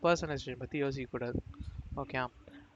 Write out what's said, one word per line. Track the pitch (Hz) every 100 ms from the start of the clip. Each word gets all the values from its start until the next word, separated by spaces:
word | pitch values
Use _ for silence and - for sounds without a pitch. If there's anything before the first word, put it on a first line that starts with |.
பர்சனலைசேஷன் | 170 170 160 139 131 123
பத்தி | 127 151
யோசிக்க | 139 131 123
கூடாது. | 123 120 - - - - - - -
ஓகேயா? | 139 131 123 - - - -